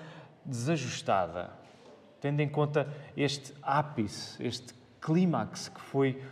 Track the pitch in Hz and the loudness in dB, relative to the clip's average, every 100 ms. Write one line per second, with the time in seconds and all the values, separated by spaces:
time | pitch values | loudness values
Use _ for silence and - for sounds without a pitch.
0 | - - - - - 120 123 165 123 104 | -14 -16 -18 -14 -8 -2 0 0 0 -4
1 | - 101 87 85 90 - - - - - | 2 4 2 -2 -6 -10 -20 -20 -20 -20
2 | - - 143 147 147 147 147 147 139 - | -20 -4 0 2 2 2 2 2 0 -4
3 | - - 143 - - - - 139 147 - | -8 0 0 0 -8 -8 0 2 2 0
4 | 101 - - - 123 117 - - - - | -2 -4 -12 -6 -6 -6 -10 -20 -20 -8
5 | - 165 185 135 107 - - - - 135 | 2 4 6 4 0 -6 -10 -12 -2 4
6 | 135 131 - | 4 2 -6